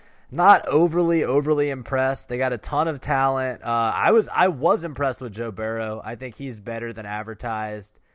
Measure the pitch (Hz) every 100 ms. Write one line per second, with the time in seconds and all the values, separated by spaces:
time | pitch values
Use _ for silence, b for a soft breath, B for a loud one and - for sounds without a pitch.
0 | b b b - 180 196 - 143 170 165
1 | 170 165 123 135 147 147 147 135 120 131
2 | 131 135 - 123 127 123 - 147 165 143
3 | - 139 135 135 131 123 117 117 113 92
4 | 117 220 165 190 185 143 151 202 160 139
5 | 143 123 123 104 117 98 110 113 110 107
6 | - 117 127 110 135 110 101 113 117 110
7 | 104 104 107 104 120 110 107 107 101 _
8 | _